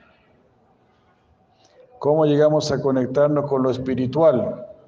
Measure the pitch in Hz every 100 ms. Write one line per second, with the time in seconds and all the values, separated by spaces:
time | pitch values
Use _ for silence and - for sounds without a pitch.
0 | _ _ _ _ _ _ _ _ _ _
1 | _ _ _ _ _ _ _ _ _ -
2 | 139 156 151 143 151 151 147 139 135 131
3 | 123 131 147 147 143 139 131 123 127 127
4 | 127 143 160 123 104 - - -